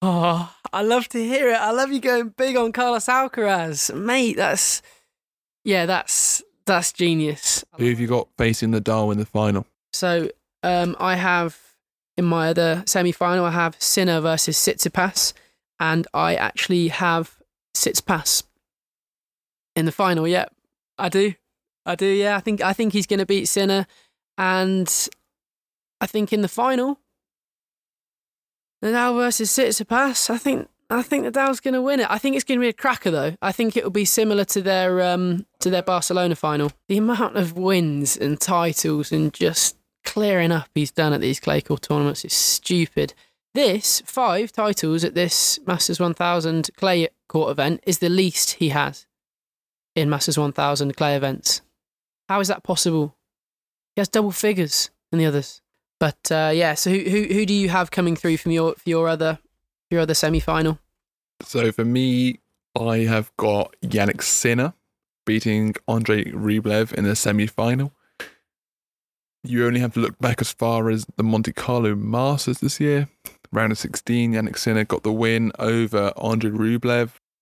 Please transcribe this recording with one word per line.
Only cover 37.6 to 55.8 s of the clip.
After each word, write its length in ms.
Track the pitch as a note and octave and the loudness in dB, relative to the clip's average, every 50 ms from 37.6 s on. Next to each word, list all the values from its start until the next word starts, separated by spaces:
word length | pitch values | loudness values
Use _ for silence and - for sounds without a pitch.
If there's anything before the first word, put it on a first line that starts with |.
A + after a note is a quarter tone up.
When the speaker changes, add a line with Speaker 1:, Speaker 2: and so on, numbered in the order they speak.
| F#3 F#3+ F#3+ F3+ E3+ D#3 C#3+ C#3+ C#3+ C3+ - | 0 2 2 2 2 0 0 -2 -2 -2 -2
Speaker 1:
and 220 | - A2+ C#3+ D3+ - | -2 -2 -2 -2 -2
titles 760 | - - F#3 F3 E3+ E3+ D3 - - D#3+ D3+ D3+ D3 - | -2 0 0 2 2 0 -2 -2 -2 -2 0 -2 -2 -2
and 200 | D#3+ D#3 D#3 D3+ | 0 0 0 0
just 440 | - - F3 E3 E3 - - - - _ _ _ _ _ - | -2 0 -2 0 0 0 0 -2 -2 _ _ _ _ _ -12
clearing 480 | - - G#3 G#3+ G#3 G3 F3+ E3+ E3+ | -6 -2 0 0 2 2 2 2 2
up 160 | E3+ D#3 D3+ - - | 2 0 -2 -2 -2
he's 160 | D#3 D3 - | -2 -2 -2
done 220 | - - D#3+ D3+ | 0 0 2 2
at 80 | D3 - | 2 0
these 200 | - C3 C3 - | 0 -2 -2 -2
clay 200 | - D3+ C#3+ D3 | -2 0 0 0
court 220 | - - D3+ C#3 | 0 -2 -4 -4
tournaments 420 | - - D3+ D3 C#3+ C#3+ C#3+ - - | -2 -2 0 0 0 0 -2 -4 -6
is 80 | - | -4
stupid. 840 | - - - - - - - - F3+ F3 E3 - - C#3+ D3 C#3 - _ _ _ _ _ _ _ - | -2 0 0 0 0 -2 -2 0 0 0 0 0 0 -2 -4 -4 -6 _ _ _ _ _ _ _ -2
This, 480 | C4 D4 A3 F#3 G#3+ - - - - - | 2 2 2 2 0 0 0 -2 -2 -4
five 460 | - - C4 B3+ A3 F3 F#3+ A#3 A3 | -6 -4 0 0 2 2 0 -2 -4
titles 520 | - - G#3+ G#3 G3 - - D#3 D#3+ E3 E3+ | -4 -2 -2 -2 0 -2 -2 -2 0 0 -2
at 100 | E3+ - | -2 0
this 440 | E3+ F3 E3+ - - - - - - - | 0 0 0 0 0 0 0 -2 -2 -2
Masters 340 | F#3 F3+ E3 - - E3+ D#3 | -4 -2 0 0 -2 0 0
one 140 | F3+ E3+ E3 | 0 -2 0
thousand 560 | - F3 F3 F3 F3 D#3 E3 E3 D#3+ D3+ - - | 0 0 0 0 0 0 0 0 -2 -2 -4 -4
clay 320 | - F#3 F#3+ F3+ F3 E3 D#3+ _ _ _ - | -2 0 2 2 2 0 -2 _ _ _ -4
court 220 | - D#3 D#3 - | -2 0 0 0
event, 300 | C#3+ D3 C3+ D3 - - - | 0 0 0 0 0 -2 -2
is 140 | G3 E3+ - | -2 -2 0
the 100 | F3+ E3+ | 0 2
least 440 | F3 F#3 F#3+ - - - - - | 2 2 2 2 0 -2 -2 -2
he 180 | - - E3+ D3+ | -2 -2 -2 0
has 360 | C#3 D3 C#3 C#3 C3+ - - _ _ _ _ _ _ _ _ _ _ _ _ _ _ _ _ _ - | 0 0 -2 -2 -4 -10 -20 _ _ _ _ _ _ _ _ _ _ _ _ _ _ _ _ _ -2
in 160 | D#3+ D#3 D3 | 0 0 0
Masters 280 | D3+ C#3 - - D3+ D3+ | 0 0 0 0 0 0
one 140 | D3 C#3+ | 0 0
thousand 440 | C#3 - C#3+ C#3+ C#3+ C#3 C#3+ C#3 C3+ | 0 0 0 0 0 0 -2 -2 -2
clay 200 | - D#3 D3 C#3+ | 0 0 0 0
events. 460 | C#3 C#3 C3+ C3+ - - - - - _ _ _ _ _ _ _ _ _ _ _ _ _ - | 0 0 -2 -4 -2 -2 -2 -2 -2 _ _ _ _ _ _ _ _ _ _ _ _ _ -2
How 100 | F#3+ G3+ | -2 0
is 80 | G3 F3+ | 0 0
that 140 | F#3 - | -2 -4
possible? 540 | - - F3+ - - F3 E3 D#3 D3 D3 - _ _ _ _ _ _ _ _ _ _ _ _ _ _ _ - | -2 -4 -2 0 2 2 2 2 0 -2 -4 _ _ _ _ _ _ _ _ _ _ _ _ _ _ _ -4
He 40 | G#3 | -4
has 80 | G3 - | -2 0
double 220 | - A3 G#3+ G3+ | 2 0 0 0
figures 600 | F3 - - G#3+ G#3 F#3 E3+ D3 - - - - _ _ _ - | -2 0 0 0 2 2 0 0 0 -2 -4 -4 _ _ _ -4
in 60 | - E3 | 0 2
the 80 | D#3+ | 2
others. 340 | D#3 C#3+ C#3+ C3+ - - - _ _ _ _ | 2 2 0 -2 -4 -12 -20 _ _ _ _